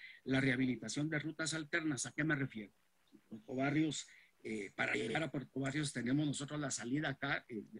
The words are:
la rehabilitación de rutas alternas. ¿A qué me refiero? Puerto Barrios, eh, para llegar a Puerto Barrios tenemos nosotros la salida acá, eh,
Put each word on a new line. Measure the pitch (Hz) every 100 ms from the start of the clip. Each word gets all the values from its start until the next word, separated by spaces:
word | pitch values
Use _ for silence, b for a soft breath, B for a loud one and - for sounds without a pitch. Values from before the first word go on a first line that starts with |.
| B B
la | - 131
rehabilitación | 135 123 131 120 110 143 151
de | 151
rutas | 156 156 160
alternas. | 160 151 170 156 131 -
¿A |
qué | -
me | 156 143
refiero? | 131 110 101 _ _ _ _ - _
Puerto | 113 - 127
Barrios, | 139 147 156 139 - B B _
eh, | 117 110 98 -
para | 120
llegar | 123 117 156
a | 160
Puerto | 143 127 131
Barrios | 135 147 147
tenemos | 123 117 143 151
nosotros | 131 143 147
la | 143
salida | - 113 143 151
acá, | 143 139 147 -
eh, | 113 101 -